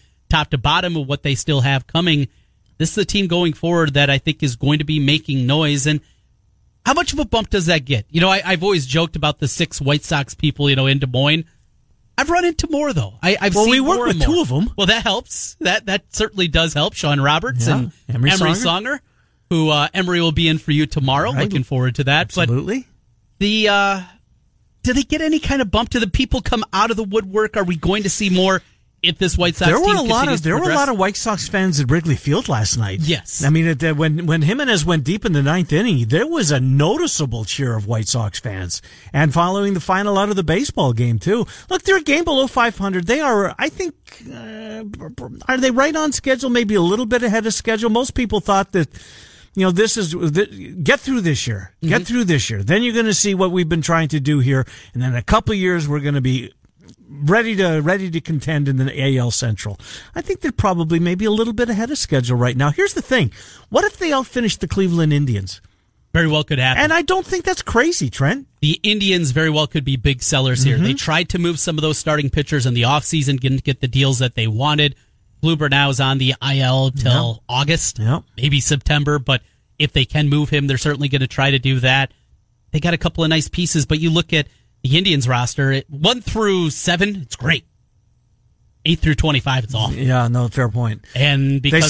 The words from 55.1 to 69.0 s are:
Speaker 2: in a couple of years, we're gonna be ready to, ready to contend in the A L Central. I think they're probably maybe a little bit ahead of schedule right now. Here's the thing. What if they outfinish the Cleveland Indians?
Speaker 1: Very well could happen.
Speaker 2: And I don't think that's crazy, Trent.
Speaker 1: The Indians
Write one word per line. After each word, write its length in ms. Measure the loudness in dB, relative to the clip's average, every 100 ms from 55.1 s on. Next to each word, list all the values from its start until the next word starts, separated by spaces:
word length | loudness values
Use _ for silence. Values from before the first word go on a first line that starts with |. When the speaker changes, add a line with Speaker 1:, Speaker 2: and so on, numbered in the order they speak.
Speaker 2:
in 40 | -2
a 60 |
couple 300 | 0 0 2
of 60 | 0
years, 280 | 0 0 -2
we're 120 | -2
gonna 200 | -2 0
be 300 | 0 -2 -6 _ _ _ -20 -20 -18
ready 460 | -4 2 2 2 0
to, 240 | 2 2
ready 320 | 0 0 -2
to 80 | -6
contend 460 | -4 -4 -2 0 0
in 100 | 0
the 240 | -2 -2
A 160 | 0 0
L 140 | 0
Central. 480 | -2 -2 -4 -6 -10 -16 -20 -12
I 80 | -10
think 200 | -6 -4
they're 100 | -4
probably 480 | -2 0 0 0 0
maybe 260 | 0 0 0
a 60 |
little 220 | 0 -2
bit 160 | -2 -2
ahead 200 | -2 -2
of 80 | -4
schedule 400 | -2 0 0 0
right 180 | 0 2
now. 140 | 0
Here's 240 | 2 0
the 80 | -2
thing. 300 | -2 0 0 -4 -20 -20 -2
What 160 | 0 0
if 120 | -2
they 140 | -2
outfinish 480 | -2 -2 -2 -2 -4
the 80 | -4
Cleveland 460 | 0 0 2 2
Indians? 480 | 2 0 -2 -4 -14 _ _ _ _ _
Speaker 1:
Very 140 | 0 2
well 160 | 0
could 160 | -2 0
happen. 240 | 2 2
Speaker 2:
And 100 | 2
I 80 | 2
don't 220 | 2 -2 -2
think 200 | -4 -2
that's 160 | -4
crazy, 480 | 0 2 2 0 -4
Trent. 380 | -2 -2 -2 -8 -4
Speaker 1:
The 180 | -2 0
Indians 480 | 0 0